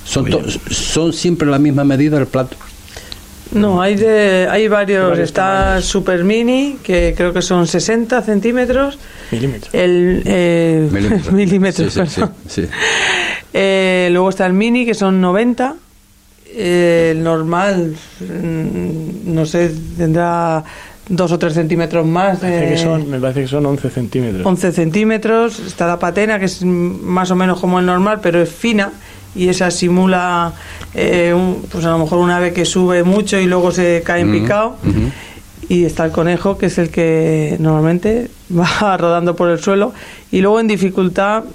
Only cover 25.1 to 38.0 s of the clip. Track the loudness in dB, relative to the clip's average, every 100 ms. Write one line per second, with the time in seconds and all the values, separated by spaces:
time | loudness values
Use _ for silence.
25.1 | 0 0 0 0 -4 -12 -4 -2 -2 -2
26.1 | 0 -2 0 -2 -2 -2 0 -2 -4 -2
27.1 | -2 0 0 2 0 0 0 2 2 0
28.1 | 0 0 2 0 -2 0 0 -2 -8 -20
29.1 | -20 -16 -2 0 2 0 0 0 2 2
30.1 | 2 0 0 -2 -6 -16 -16 -12 -4 0
31.1 | 2 2 2 0 -2 -6 -4 0 0 2
32.1 | 2 2 2 0 0 -2 2 2 2 2
33.1 | 2 0 0 2 2 2 2 2 2 0
34.1 | 0 2 0 2 0 0 -2 -2 0 -2
35.1 | -6 -16 -20 -20 -18 -2 2 2 0 -2
36.1 | 0 0 0 -2 -2 -2 0 -2 0 0
37.1 | 2 2 0 -2 0 2 2 2 2